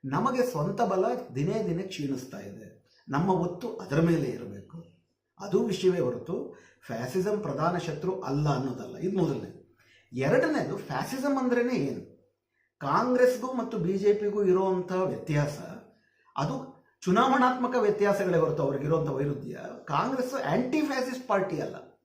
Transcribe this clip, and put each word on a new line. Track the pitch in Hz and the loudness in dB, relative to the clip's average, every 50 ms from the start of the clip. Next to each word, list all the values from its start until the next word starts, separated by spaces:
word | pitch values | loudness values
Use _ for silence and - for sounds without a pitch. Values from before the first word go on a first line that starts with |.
| - | -6
ನಮಗೆ | 135 135 170 220 269 254 254 240 | -2 -2 0 0 0 2 2 0
ಸ್ವಂತ | - - 156 151 190 196 - | 0 0 -2 -2 -2 0 0
ಬಲ | 233 190 190 185 190 233 254 - - - 120 | 0 2 2 2 2 2 0 -2 -6 -8 -4
ದಿನೇ | 131 147 180 208 220 196 | -2 0 0 0 0 0
ದಿನೇ | 175 165 170 196 | -2 -2 -4 -4
ಕ್ಷೀಣಿಸ್ತಾ | 190 - - 147 135 135 123 - - - 101 | -6 -6 -6 -4 -4 -4 -4 -6 -10 -14 -14
ಇದೆ, | 98 101 101 113 107 - - _ _ _ _ _ _ - | -14 -14 -14 -16 -18 -20 -20 _ _ _ _ _ _ -4
ನಮ್ಮ | 135 143 170 196 | 0 0 2 2
ಒತ್ತು | 190 170 170 - - - - 226 | 2 2 2 -2 -4 -6 -8 -8
ಅದರ | - - - - 139 156 | -8 -8 -6 0 2 4
ಮೇಲೆ | 170 170 170 151 139 | 4 6 4 2 2
ಇರಬೇಕು. | - - - - 104 101 101 98 - - 165 - - _ _ _ _ _ _ _ _ _ _ | -2 -4 -6 -10 -12 -12 -14 -16 -16 -18 -18 -18 -18 _ _ _ _ _ _ _ _ _ _
ಅದು | 196 202 170 214 240 | -8 0 2 2 2
ವಿಷಯವೇ | 220 180 - - 185 175 175 | 2 -2 2 2 2 4 4
ಹೊರತು | 156 123 123 - - 156 180 233 - - - - - - _ _ _ - | 0 0 -2 -4 -6 -6 -6 -6 -6 -10 -14 -18 -20 -20 _ _ _ -10
ಫ್ಯಾಸಿಸಂ | 117 113 120 127 - 190 180 208 214 202 | -8 -6 -6 -2 -2 0 0 0 0 -2
ಪ್ರಧಾನ | - 143 135 139 156 170 180 170 | -2 -4 -4 0 0 0 0 -2
ಶತ್ರು | - 170 147 - - 170 - - | -4 -4 -6 -4 -4 -4 -4 -4
ಅಲ್ಲ | - - 139 147 151 151 | -4 -2 -2 0 2 2
ಅನ್ನೋದಲ್ಲ. | 139 127 131 131 120 110 107 104 - - | 2 2 0 -4 -4 -6 -10 -12 -10 -4
ಇದು | 151 196 202 190 | -4 -2 2 2
ಮೊದಲನೇ. | 170 147 135 - - - - - - _ _ _ _ _ _ _ _ _ - | 2 2 0 -4 -6 -10 -14 -18 -20 _ _ _ _ _ _ _ _ _ -4
ಎರಡನೇದು, | 123 135 143 226 277 320 320 302 254 - - - - | -2 2 4 4 4 4 4 2 0 -2 -2 -4 -8
ಫ್ಯಾಸಿಸಂ | - - 143 131 - - 254 269 254 285 277 269 | -8 -6 -4 -4 -4 -4 -6 -2 0 0 0 2
ಅಂದ್ರೇನೆ | 254 247 240 240 240 247 254 | 2 2 2 2 2 2 0
ಏನು? | 202 139 135 120 - - - - _ _ _ _ _ _ _ _ _ _ _ _ _ | 0 -2 -2 -4 -6 -10 -14 -20 _ _ _ _ _ _ _ _ _ _ _ _ _
ಕಾಂಗ್ರೆಸ್ಗೂ | 143 139 147 190 233 254 254 247 247 247 254 226 220 254 262 | -4 0 2 2 2 2 6 6 6 6 6 2 -4 -4 -4
ಮತ್ತು | 240 226 - 226 196 | -4 -4 -4 -4 -2
ಬಿ | 165 175 196 | -2 0 0
ಜೆ | 196 196 208 208 | 2 4 4 4
ಪಿಗೂ | 208 208 208 202 208 202 | 4 2 0 0 2 4
ಇರುವಂಥ | 185 180 185 190 190 185 180 180 - | 4 4 4 4 2 0 0 -2 -2
ವ್ಯತ್ಯಾಸ, | 180 185 185 - - - - - 151 147 147 - - - - - - - - - _ _ _ _ _ _ _ _ _ - | -2 -2 -2 -2 -2 -6 -4 0 0 2 2 0 -2 -8 -12 -14 -14 -16 -18 -20 _ _ _ _ _ _ _ _ _ -2
ಅದು | 143 165 - 170 - - - - _ _ _ _ - | -2 -2 -2 -6 -8 -12 -18 -20 _ _ _ _ 0
ಚುನಾವಣಾತ್ಮಕ | 180 185 220 254 269 262 269 254 247 254 254 247 233 254 240 | 2 4 4 6 4 4 4 4 4 4 2 -2 0 2 2
ವ್ಯತ್ಯಾಸಗಳೇ | 214 202 - - 202 202 196 196 190 180 170 160 | 2 2 4 4 4 2 4 2 2 2 4 4
ಹೊರತು | 156 147 147 147 147 | 4 2 2 0 0
ಅವ್ರಿಗಿರುವಂಥ | 139 143 131 147 147 156 156 147 143 | 0 0 -2 0 0 0 2 0 0
ವೈರುಧ್ಯ. | 139 131 143 143 - - - - - - - - - - - | -2 -2 0 -2 -2 -4 -6 -10 -10 -10 -10 -12 -12 -14 -8
ಕಾಂಗ್ರೆಸ್ | - 147 147 190 247 269 254 247 - 277 | -2 0 0 0 0 0 -2 -2 -2 -2
ಆಂಟಿ | 262 - 143 151 233 247 - - 311 | -4 -2 0 0 0 0 2 0 0
ಫ್ಯಾಸಿಸ್ಟ್ | 302 269 269 262 254 247 247 254 - - | 0 0 -2 -2 -2 -4 -6 -8 -2 0
ಪಾರ್ಟಿ | 208 196 185 185 175 147 | 0 0 2 0 -2 -4
ಅಲ್ಲ | 123 - 151 - - - _ _ _ | -4 -6 -8 -12 -16 -18 _ _ _